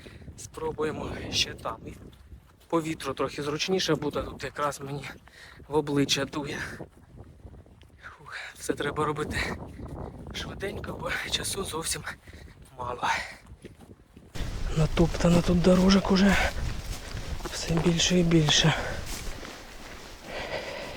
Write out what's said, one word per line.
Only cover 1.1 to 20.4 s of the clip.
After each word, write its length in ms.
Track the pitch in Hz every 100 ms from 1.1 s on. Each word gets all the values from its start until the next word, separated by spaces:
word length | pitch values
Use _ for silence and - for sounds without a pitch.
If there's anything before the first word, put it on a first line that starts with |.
| - -
ще 240 | - -
там. 220 | - 127 113 -
І 60 | - - - - - - - -
по 140 | 165
вітру 320 | 160 156 139
трохи 280 | 127 135 -
зручніше 520 | 147 156 - 185 175
буде, 280 | 143 147 139
тут 220 | 123 -
якраз 360 | 135 - 147 139
мені 300 | 139 143 135 - - - - - -
в 60 |
обличчя 500 | 147 147 143 139 143
дує. 340 | 135 151 143 - - - - - - - - - - - - - - - - -
Фух, 160 | - - -
все 180 | - -
треба 320 | 147 143 143
робити 520 | 151 151 151 - - - - - - - - - - -
швиденько, 560 | 175 - 196 202 185
бо 180 | 175 165 - -
часу 340 | - - 196
зовсім 380 | 190 156 160 - - - - - - - - 127
мало. 300 | 123 123 - - - - - - - - - - - - - - - - - -
Натоптано 680 | 156 - 165 - 175 170
тут 200 | 170 175
дорожок 500 | 175 185 190 196 -
уже 240 | 190 196 180 - - - - - - - - - - -
все 220 | - -
більше 440 | 165 175 170 - 180
і 40 |
більше. 520 | 170 165 151 - 160 - - - - - - - - - - - - - - - - -